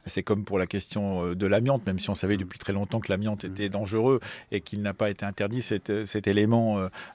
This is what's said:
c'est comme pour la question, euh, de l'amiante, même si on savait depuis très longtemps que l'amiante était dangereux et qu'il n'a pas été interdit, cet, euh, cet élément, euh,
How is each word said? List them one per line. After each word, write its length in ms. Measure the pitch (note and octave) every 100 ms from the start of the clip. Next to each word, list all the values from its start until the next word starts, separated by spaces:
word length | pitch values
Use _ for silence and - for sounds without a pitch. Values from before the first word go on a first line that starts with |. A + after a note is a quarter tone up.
| -
c'est 180 | -
comme 180 | - G#2
pour 160 | G2+ G2
la 80 | F2+
question, 580 | G2+ - G#2 G2+ F#2
euh, 100 | F2 F#2
de 100 | G2
l'amiante, 400 | G2+ B2 C3+ G2+
même 140 | F#2
si 100 | -
on 60 | G2
savait 200 | G2 G2+
depuis 220 | F#2 -
très 140 | -
longtemps 260 | G2 G2+ A2+
que 140 | G2+
l'amiante 320 | G2 G#2+ G#2
était 240 | F#2+ F#2+ G2+
dangereux 500 | G2+ G2+ A2 B2 C3 - - -
et 100 | G#2
qu'il 220 | - G#2
n'a 100 | G#2
pas 160 | F#2+ G#2+
été 160 | G2
interdit, 380 | G2+ G2+ G2+ B2
cet, 280 | A2+ G2+ -
euh, 140 | G#2
cet 220 | G#2 G#2+ G2+
élément, 540 | G2+ G#2+ A#2 A2+ G2+
euh, 80 | F#2 - -